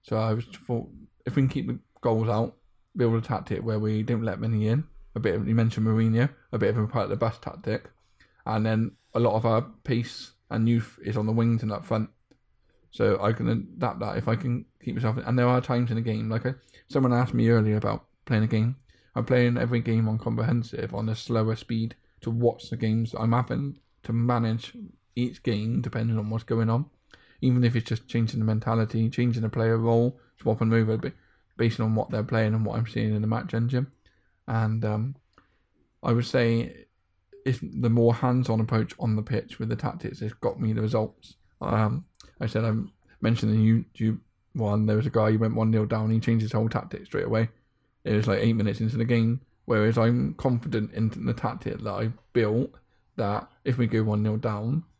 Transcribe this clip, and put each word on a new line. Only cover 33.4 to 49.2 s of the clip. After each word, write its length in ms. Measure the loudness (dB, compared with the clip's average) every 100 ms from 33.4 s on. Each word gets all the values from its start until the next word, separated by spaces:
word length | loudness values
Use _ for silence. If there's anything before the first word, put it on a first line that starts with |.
| -2
engine. 340 | -2 0 0 -2 _ _ _ _ _ -4
And, 380 | 0 0 0
um, 320 | 0 -2 -4 -6 _ _ _ _ _ _ _ _
I 100 | 0
would 140 | 0 2
say 600 | 0 2 2 -2 -10 -20 _ _ _ _ -8
it's 140 | -4 -4
the 300 | -6 -2 2
more 240 | 6 4
hands-on 460 | 4 2 2 2 0
approach 340 | 0 0 -2 -4
on 180 | -2 -2
the 60 |
pitch 360 | 0 -4 -4 -8
with 100 | -6
the 80 | -4
tactics 440 | -4 -6 -10 -8
has 120 | -10
got 280 | -4 -4 -2
me 120 | -2
the 100 | 0
results. 520 | 0 0 -2 _ -20 -20 _ _
Um, 440 | -2 0 0 -2 -8 _ -20 _
I 60 | -4
said 180 | -2
I 80 | -2 -2 -6 _ _ _
mentioned 320 | 0 2 2
the 40 | 4
YouTube 640 | 6 4 0 -2 -2 -2 _ _ _
one. 340 | -4 0 2 2
There 100 | 2
was 100 | 2
a 40 |
guy 220 | 2 4
who 60 | 4
went 160 | 2
one 160 | 2 2
nil 160 | 2 2
down. 240 | 0 2
He 100 | 0
changed 220 | 2 0
his 100 | 0
whole 160 | 0 0
tactic 380 | -2 -6 -12 -6
straight 200 | -4 0
away. 220 | 0 0 -6 _ _ _ _
It 100 | -2
was, 140 | 0 2
like, 120 | 2
eight 140 | 2
minutes 260 | 2 0 0
into 160 | -2 -2
the 80 |
game. 360 | 0 2